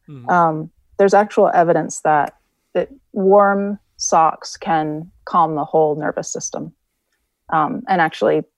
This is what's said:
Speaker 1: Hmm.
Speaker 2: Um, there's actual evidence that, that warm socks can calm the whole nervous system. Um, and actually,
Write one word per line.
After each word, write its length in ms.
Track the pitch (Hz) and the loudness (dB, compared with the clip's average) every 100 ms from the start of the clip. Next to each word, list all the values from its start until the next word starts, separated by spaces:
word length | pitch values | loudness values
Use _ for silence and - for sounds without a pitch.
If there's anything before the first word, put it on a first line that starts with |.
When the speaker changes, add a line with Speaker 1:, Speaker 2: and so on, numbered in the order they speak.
| - | -20
Speaker 1:
Hmm. 220 | 143 120 | -14 -2
Speaker 2:
Um, 400 | 180 165 156 160 - _ - | 2 2 0 -8 -16 _ 0
there's 140 | 196 | 2
actual 360 | 196 208 - 196 | 4 2 2 2
evidence 480 | - 170 165 156 - | 4 2 2 -2 -4
that, 340 | 160 151 - - _ _ _ | 0 0 0 -6 _ _ _
that 140 | 180 - 277 _ | -6 -6 -10 _
warm 680 | 214 190 202 202 202 202 202 _ _ | -2 4 6 4 2 -4 -8 _ _
socks 580 | - 175 160 - - - | -2 2 2 0 -10 -12
can 540 | - 160 156 151 170 _ - | -4 -2 -2 -6 -12 _ -4
calm 300 | 185 160 156 | 0 0 -2
the 80 | |
whole 300 | 151 160 156 | -2 2 2
nervous 380 | 151 151 - - | 0 -4 -6 -8
system. 400 | - - - 160 - _ _ _ _ _ _ - | -10 -10 -10 -12 -16 _ _ _ _ _ _ -4
Um, 300 | 160 151 127 - | -2 -2 -4 -4
and 140 | 185 | 0
actually, 440 | 160 - 202 156 156 | 0 0 -2 -2 -4